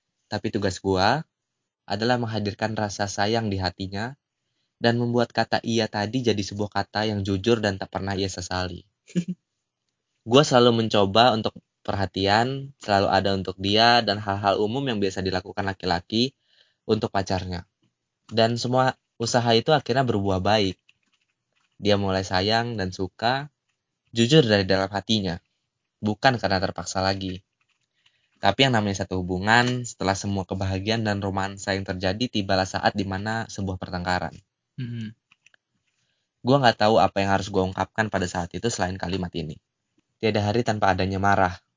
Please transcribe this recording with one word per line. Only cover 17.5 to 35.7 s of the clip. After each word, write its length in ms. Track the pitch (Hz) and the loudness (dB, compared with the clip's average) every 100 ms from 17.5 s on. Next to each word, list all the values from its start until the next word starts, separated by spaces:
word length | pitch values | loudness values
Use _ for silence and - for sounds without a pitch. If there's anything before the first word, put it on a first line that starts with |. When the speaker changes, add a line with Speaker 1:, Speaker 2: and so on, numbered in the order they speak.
| 87 - _ _ _ _ _ - | -8 -12 _ _ _ _ _ -6
Speaker 1:
Dan 320 | 107 113 120 | 2 2 2
semua 400 | 123 127 131 - _ - | 0 2 0 -2 _ -8
usaha 240 | 117 127 117 | -2 0 4
itu 160 | 117 117 | 4 4
akhirnya 320 | 151 - 120 | 2 2 0
berbuah 400 | 131 107 98 92 | 2 0 0 0
baik. 400 | 95 107 98 90 _ _ _ _ _ _ _ _ _ - | 2 2 0 -4 _ _ _ _ _ _ _ _ _ -4
Dia 240 | 101 101 | 0 2
mulai 240 | 98 95 92 | 2 -2 0
sayang 480 | 92 101 113 120 | 0 2 0 0
dan 160 | 113 92 | -4 -6
suka, 640 | 92 95 - 113 135 147 _ _ _ _ _ _ | -4 -8 -4 -2 -2 -6 _ _ _ _ _ _
jujur 320 | 113 117 160 | 0 4 6
dari 240 | 120 104 98 | 6 4 4
dalam 240 | 95 95 | 0 0
hatinya, 480 | 101 - 110 95 87 - _ _ _ _ _ | -4 -2 0 0 -6 -10 _ _ _ _ _
bukan 400 | 107 107 135 117 | -4 0 0 2
karena 160 | 98 95 | 0 0
terpaksa 480 | 92 - 87 98 95 | -2 -4 -6 -2 -2
lagi. 400 | 98 95 92 - _ _ _ _ _ _ _ _ _ | -2 -6 -10 -14 _ _ _ _ _ _ _ _ _
Tapi 240 | 98 98 135 | 0 2 4
yang 80 | |
namanya 320 | 117 104 95 98 | 4 0 -2 -4
satu 160 | 92 | -4
hubungan, 640 | 90 90 101 117 123 123 120 | -4 -2 4 4 4 0 -6
setelah 320 | - 95 98 | -4 -2 -2
semua 240 | 101 98 | -2 -4
kebahagiaan 640 | 92 95 95 95 98 113 107 | -4 -4 -2 -2 -2 -2 -2
dan 160 | 101 | -2
romansa 560 | 98 98 98 98 104 95 | -2 -4 -4 -6 -4 -4
yang 80 | 98 | -4
terjadi, 560 | 92 95 104 123 107 | -4 -4 -2 -4 -2
tibalah 240 | 98 95 95 | 0 0 0
saat 320 | - - - | -2 -2 -2
di 80 | 101 | -4
mana 400 | 95 107 113 - | -4 -6 -6 -8
sebuah 320 | - 95 92 | -6 -6 -6
pertengkaran. 560 | 92 90 90 90 82 - _ _ _ - | -8 -6 -4 -2 -4 -10 _ _ _ -12
Speaker 2:
Mm-hmm. 260 | 120 120 110 110 _ _ _ _ _ | -10 -8 -10 -14 _ _ _ _ _